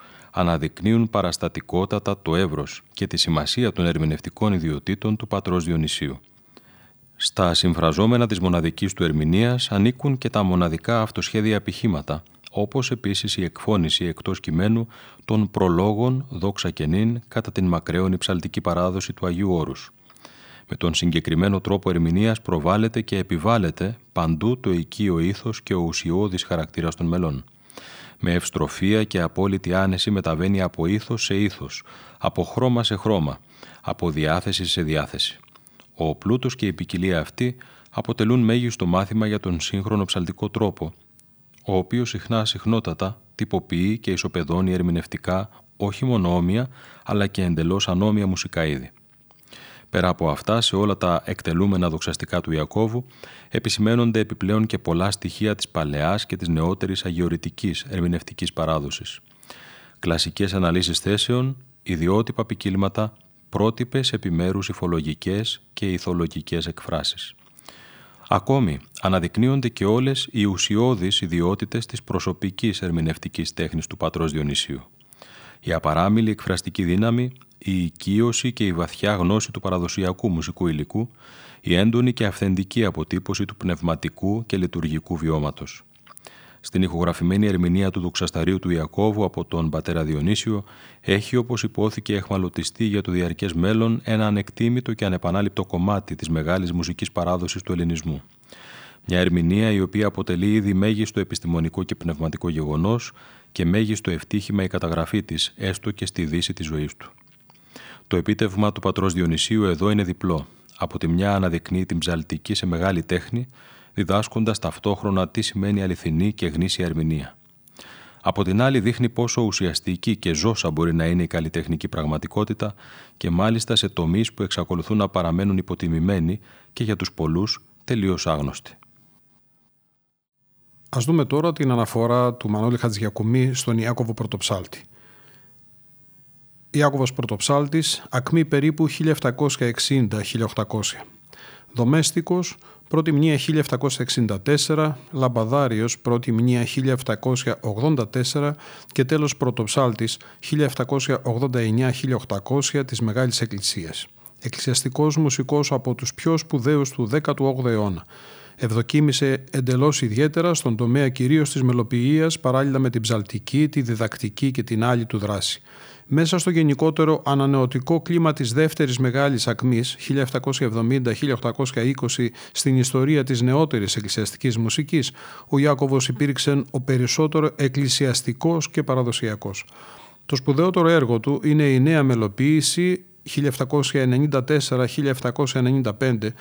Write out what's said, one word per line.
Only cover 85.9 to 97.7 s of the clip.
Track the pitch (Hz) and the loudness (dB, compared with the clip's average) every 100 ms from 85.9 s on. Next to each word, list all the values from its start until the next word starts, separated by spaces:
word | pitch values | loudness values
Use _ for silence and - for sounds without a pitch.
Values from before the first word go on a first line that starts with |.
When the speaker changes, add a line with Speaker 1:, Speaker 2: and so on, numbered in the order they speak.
| _ - - - - - - | _ -20 -20 -20 -20 -20 -20
Speaker 1:
Στην | - 92 | -4 0
ηχογραφημένη | 92 82 85 82 87 98 104 | 0 0 0 2 2 4 4
ερμηνεία | 92 87 90 98 | 2 2 2 2
του | 95 | -2
δοξασταρίου | 87 - 87 82 80 95 | -4 -4 -4 -2 0 0
του | 90 | 0
Ιακώβου | 85 80 - 107 104 | -2 -2 0 0 2
από | 92 - 87 | -2 -2 -6
τον | 82 80 | -2 -2
πατέρα | 78 80 80 | -2 -2 -2
Διονύσιο, | 78 76 80 104 110 104 - - - - | -2 0 0 0 -2 -4 -6 -16 -20 -8
έχει, | - 98 113 123 | 0 0 0 -2
όπως | 117 120 | 0 -2
υπόθηκε, | - - 107 107 101 101 | -4 0 -2 -2 -2 -2
εχμαλωτιστεί | - 98 90 - 82 - 113 | -2 -2 -2 -4 -6 -2 0
για | 101 | 0
το | 92 | 0
διαρκές | 90 87 82 98 | 0 -2 -2 -4
μέλλον | 82 92 110 113 113 | 0 2 2 2 0
ένα | - 110 107 | 0 0 2
ανεκτήμητο | 104 98 - 117 123 120 | 0 -2 0 0 0 -2
και | 110 101 | -2 -2
ανεπανάληπτο | 90 87 92 101 - 95 | 0 0 0 0 -2 -4
κομμάτι | 90 95 101 - 90 | 0 0 0 -2 -6
της | 80 | -4
μεγάλης | 80 78 92 87 | -2 0 0 0
μουσικής | 87 87 90 - | -2 -4 -4 -6
παράδοσης | - 87 90 87 92 | -4 -2 -2 -2 -6
του | - | -4